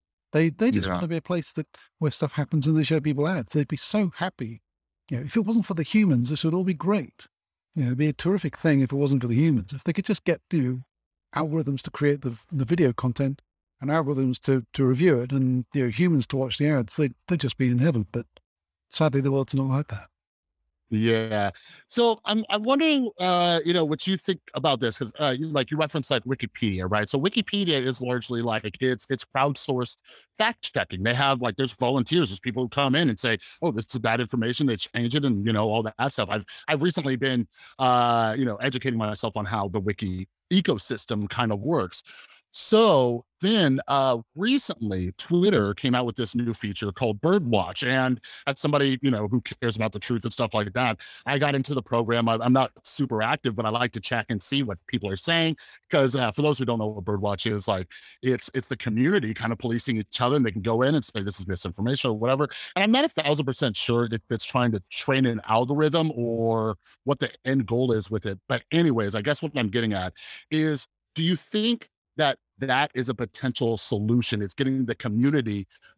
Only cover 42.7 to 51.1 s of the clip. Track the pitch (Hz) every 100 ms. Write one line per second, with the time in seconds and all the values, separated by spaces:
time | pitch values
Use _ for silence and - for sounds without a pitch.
42.7 | 214 226 147 123 120 - - 190 220 156
43.7 | 135 - 139 135 120 113 151 214 269 -
44.7 | 175 110 95 90 - - 175 190 160 101
45.7 | 104 131 123 123 110 113 120 120 110 104
46.7 | 98 104 - 123 104 160 196 127 107 90
47.7 | - 123 131 131 127 - - - 139 156
48.7 | 147 139 127 139 110 104 120 - - 120
49.7 | 107 110 98 - 117 113 - 117 107 104
50.7 | 113 127 110 -